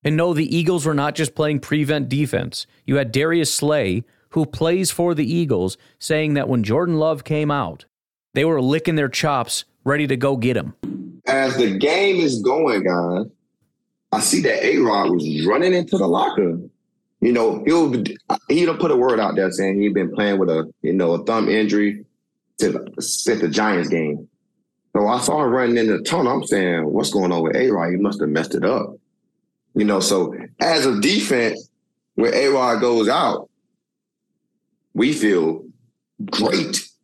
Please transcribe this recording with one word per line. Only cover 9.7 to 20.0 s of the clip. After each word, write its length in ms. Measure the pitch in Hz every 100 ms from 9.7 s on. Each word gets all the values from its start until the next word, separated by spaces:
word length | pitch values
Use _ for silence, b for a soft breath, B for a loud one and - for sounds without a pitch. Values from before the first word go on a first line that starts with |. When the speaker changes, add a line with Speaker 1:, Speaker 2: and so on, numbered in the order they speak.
| _
Speaker 1:
ready 220 | - 147 147
to 100 | 131
go 220 | 135 135
get 180 | 117 117
him. 200 | 73 - - - - - -
Speaker 2:
As 320 | 135 135 123
the 220 | 117 95
game 380 | 143 170 202 185
is 260 | 160 123
going, 400 | 104 139 156 107
guys, 420 | 92 87 85 90 110 _ _ _ _ _ _ _ _
I 80 | -
see 180 | - -
that 200 | 151 107
A-Rod 480 | 110 147 123 104 92
was 340 | 90 78 76 80
running 280 | 123 180
into 240 | 180 175 196
the 100 | 170
locker. 500 | 175 175 - 87 82 - _ _ _ _ _
You 120 | 117
know, 300 | 120 113 107 107
he'll, 260 | 170 151 123 98 - _ - _
he'll 300 | 147 175 160
put 140 | 180
a 40 | 131
word 240 | 127 113
out 160 | 104 92
there 160 | 95
saying 300 | - 95 98
he'd 120 | 104
been 200 | 98